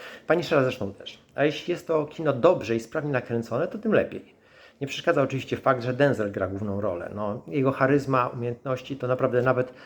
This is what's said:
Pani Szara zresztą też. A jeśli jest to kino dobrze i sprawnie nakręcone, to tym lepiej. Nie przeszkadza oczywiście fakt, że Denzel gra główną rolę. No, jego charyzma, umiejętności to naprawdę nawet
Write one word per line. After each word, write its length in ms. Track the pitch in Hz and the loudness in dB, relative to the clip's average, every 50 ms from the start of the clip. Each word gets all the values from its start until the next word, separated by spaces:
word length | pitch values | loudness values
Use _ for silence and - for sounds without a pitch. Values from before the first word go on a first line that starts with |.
| - - - - - - | -18 -18 -18 -6 -2 0
Pani 160 | 160 175 165 | 0 2 2
Szara 200 | - 165 147 131 | 2 4 4 4
zresztą 300 | 127 120 - 104 98 98 | 2 0 -2 -6 -8 -8
też. 300 | - - - - - _ _ - | -10 -16 -20 -20 -20 _ _ -2
A 100 | 127 143 | 0 0
jeśli 260 | 151 147 - - - | 0 0 -2 -4 -6
jest 160 | 175 156 - - | -6 -6 -2 -2
to 180 | 165 156 147 | 0 0 0
kino 280 | 143 - - 160 151 131 | -2 -6 -4 -2 0 2
dobrze 420 | 123 113 170 185 143 104 101 117 | 4 6 6 6 4 2 0 -2
i 40 | 117 | -2
sprawnie 320 | 113 - - 151 143 147 | -2 -4 -6 -4 -2 0
nakręcone, 560 | 139 123 117 - 117 117 117 - 120 127 165 - | 0 -2 -2 0 -2 -2 -2 -2 -2 -2 -2 -2
to 100 | - 220 | -4 -4
tym 160 | - 226 196 | -2 2 4
lepiej. 420 | 135 - - - 92 - - - _ _ _ _ - - - _ - | 4 2 2 -2 -10 -14 -16 -20 _ _ _ _ -20 -20 -20 _ -8
Nie 60 | 139 135 | -8 -8
przeszkadza 340 | - - - 170 170 151 | -8 -4 0 2 4 4
oczywiście 360 | 135 131 135 131 123 - 123 117 | 2 2 0 -4 -4 -4 -4 0
fakt, 260 | - 135 135 123 117 | 2 2 2 2 2
że 100 | 127 123 | -2 2
Denzel 380 | 120 143 143 123 104 107 101 | 4 4 4 4 2 0 -2
gra 160 | 98 101 95 92 | -2 -2 -2 -2
główną 340 | 98 98 107 104 98 101 | -2 -4 -4 -2 -2 -2
rolę. 300 | 101 101 90 85 - - - | 0 -2 -2 -2 -6 -8 -6
No, 280 | 101 107 104 104 131 - - | -6 -4 -4 -4 -6 -8 -6
jego 240 | 165 147 131 135 | -2 0 2 2
charyzma, 560 | 131 - 135 131 139 143 139 135 135 127 123 131 | 2 2 2 4 4 2 2 0 0 0 0 0
umiejętności 680 | - 123 120 120 120 - - 135 127 127 - - 139 135 | -2 -6 -6 -6 -6 -6 -6 -6 -6 -6 -6 -8 -10 -6
to 100 | - 123 | -4 -2
naprawdę 340 | 127 127 131 131 117 123 | -2 0 0 0 2 2
nawet 320 | 120 131 127 123 127 127 - - - | 2 2 2 2 0 -4 -6 -16 -20